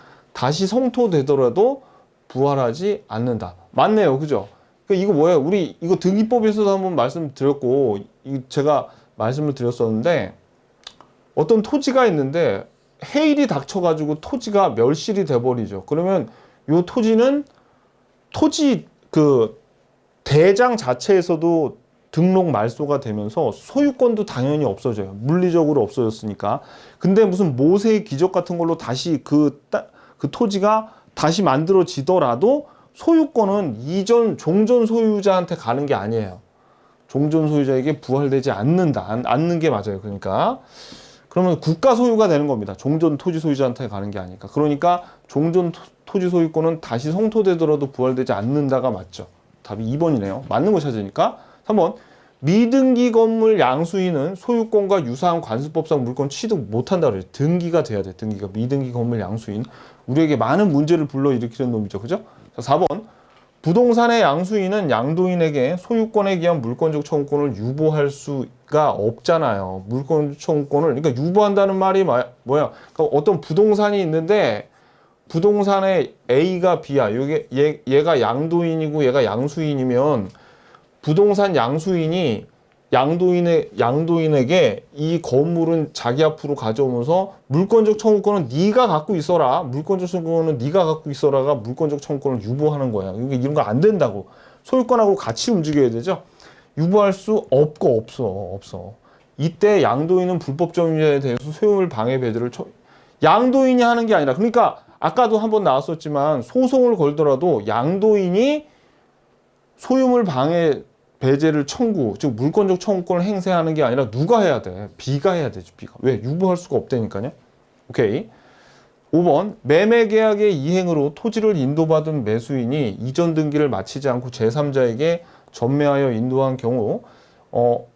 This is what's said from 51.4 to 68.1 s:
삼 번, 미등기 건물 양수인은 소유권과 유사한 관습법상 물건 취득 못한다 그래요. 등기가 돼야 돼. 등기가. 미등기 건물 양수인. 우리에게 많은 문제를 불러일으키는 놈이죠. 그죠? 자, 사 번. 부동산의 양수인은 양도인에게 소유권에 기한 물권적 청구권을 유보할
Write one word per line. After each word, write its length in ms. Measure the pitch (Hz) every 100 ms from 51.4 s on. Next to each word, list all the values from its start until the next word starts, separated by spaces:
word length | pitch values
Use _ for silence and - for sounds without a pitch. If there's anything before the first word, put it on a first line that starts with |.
| - _ -
삼 100 | 214
번, 180 | 170 - - - _ -
미등기 720 | 135 208 233 269 262 240 247
건물 480 | 226 226 226 220 208
양수인은 760 | 123 135 170 196 180 151 156 190
소유권과 680 | - 233 226 208 196 196
유사한 380 | 120 127 175 170
관습법상 640 | - 117 151 160 156 151
물건 260 | 120 127 139
취득 280 | - 226 190 101
못한다 400 | 113 - 180 147
그래요. 120 | 95 90
등기가 500 | - 147 180 170 165
돼야 200 | 131 104
돼. 100 | 92
등기가. 360 | 92 107 98 98
미등기 380 | 107 123 139 127
건물 280 | 120 117 117
양수인. 420 | 90 113 110 104 - - - - -
우리에게 300 | 139 160 131
많은 360 | 113 170 208
문제를 340 | 143 151 170 147
불러일으키는 640 | 135 139 123 117 - 127
놈이죠. 300 | 113 101 98
그죠? 220 | 113 208 - - -
자, 80 | -
사 160 | 127 151
번. 80 | 180 180 220 _ _ _ _ _
부동산의 580 | 156 196 247 233 233 233
양수인은 680 | 170 151 185 214 185 208 165
양도인에게 880 | 113 135 160 185 180 160 147 127 180
소유권에 580 | - 226 220 214 196 180
기한 220 | 170 160
물권적 440 | 117 120 160 151
청구권을 520 | 147 151 139 147 143 101
유보할 540 | 113 143 156 151 143